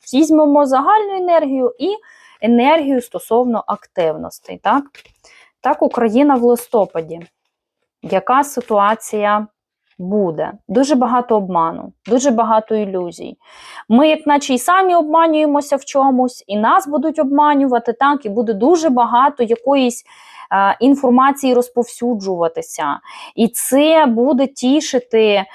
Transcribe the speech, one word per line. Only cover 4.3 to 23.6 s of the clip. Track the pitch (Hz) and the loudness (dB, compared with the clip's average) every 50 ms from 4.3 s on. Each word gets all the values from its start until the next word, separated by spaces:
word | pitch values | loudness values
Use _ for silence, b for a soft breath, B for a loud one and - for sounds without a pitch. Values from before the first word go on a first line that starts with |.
| - - _ - 180 175 - | -16 -18 _ -18 -18 -6 -2
так? | 196 233 277 285 277 _ - _ _ _ b b b b b b b b _ | 0 0 0 -2 -6 _ -20 _ _ _ b b b b b b b b _
Так, | - - 302 - | -4 -4 0 0
Україна | 320 277 - 240 233 220 208 254 294 294 277 | 0 -2 0 0 -2 0 2 2 4 4 2
в | 247 233 | 2 2
листопаді. | 240 240 240 - - - 220 185 180 - 165 165 160 160 170 175 - _ _ _ _ _ _ _ _ _ _ _ _ _ _ | 2 2 0 -2 -2 0 0 0 0 -4 -10 -10 -10 -14 -16 -16 -20 _ _ _ _ _ _ _ _ _ _ _ _ _ _
Яка | - 165 185 185 - - 254 277 285 | -8 -4 -4 -2 0 0 0 0 0
ситуація | 277 - 254 - - 220 202 202 208 226 220 - - 220 208 208 208 208 214 214 - _ _ _ _ _ _ _ _ _ | -2 -6 -10 -4 -2 0 2 2 2 0 -2 -6 -8 -4 -2 0 0 0 -2 -2 -8 _ _ _ _ _ _ _ _ _
буде? | - 180 185 208 208 196 170 156 151 156 - 208 - _ | -14 -8 -4 -2 -2 -2 -2 -2 -4 -8 -8 -8 -16 _
Дуже | - 196 247 277 269 302 | -2 0 0 2 2 2
багато | 247 247 226 247 247 240 - 226 | 0 0 0 0 -2 0 0 0
обману, | 214 190 180 180 170 165 165 170 - - - - _ _ | -2 0 -2 -2 -2 -2 -2 -4 -8 -14 -18 -20 _ _
дуже | 190 226 254 254 285 | -2 -2 0 2 0
багато | 226 220 226 220 220 220 220 - 220 | 0 0 0 0 0 0 0 -2 -4
ілюзій. | 214 208 196 190 180 180 175 170 175 180 - - B B B B B B B B B B - | -4 -4 -4 -6 -6 -6 -8 -10 -12 -16 -16 -16 B B B B B B B B B B 2
Ми, | 220 247 302 311 | 2 4 4 4
як | 311 311 311 | 2 0 0
наче, | 294 285 285 285 - 262 | 0 0 0 0 -2 -4
і | |
самі | 240 - 359 359 381 381 370 349 | -2 0 0 2 2 2 2 2
обманюємося | 339 311 302 311 330 330 330 311 302 311 294 277 285 285 - 285 | 0 0 2 2 2 2 2 2 0 0 0 0 -2 -2 -2 -6
в | 269 - | -6 -6
чомусь, | - - 277 269 269 262 247 254 240 247 - _ | -4 -2 0 0 2 2 0 0 -2 -4 -10 _
і | - 202 | -8 -6
нас | 208 214 254 330 381 285 | -2 0 2 0 0 0
будуть | 285 294 302 285 320 311 311 | -2 -4 -4 -4 -4 -2 -2
обманювати, | 294 269 277 285 294 294 294 277 277 262 247 233 233 240 226 | -2 0 2 2 2 2 2 2 0 0 0 -2 -2 -4 -4
так? | - 269 277 294 277 - | 0 0 0 0 -2 -4
І | 208 | -6
буде | 196 233 233 220 220 | -4 -4 -4 -4 -2
дуже | 190 226 294 359 320 320 320 | 0 2 2 2 2 2 0
багато | 254 247 233 226 233 240 269 294 294 - 240 | 0 0 0 2 2 2 2 2 0 -2 -2
якоїсь, | 208 233 - - 269 277 277 254 240 233 - - B B B B B B B B B | -2 -2 -2 0 0 0 2 0 0 -2 -6 -16 B B B B B B B B B
е, | 190 196 196 196 - - | -2 0 2 0 0 2
інформації | 226 269 277 277 - 254 240 254 262 277 277 277 277 262 247 | 2 2 2 2 2 2 2 4 4 2 0 0 -2 0 0
розповсюджуватися. | 240 247 247 _ 240 226 - - - 240 240 240 202 190 190 185 170 170 165 165 165 165 - - - 156 143 143 - B B B B B B B | 0 0 0 _ -4 -4 -4 -8 -6 -4 -4 -4 -4 -4 -6 -4 -2 -2 -2 -4 -6 -12 -10 -8 -6 -6 -6 -6 -8 B B B B B B B
І | - 233 | -2 -2
це | - - - | -2 -2 -6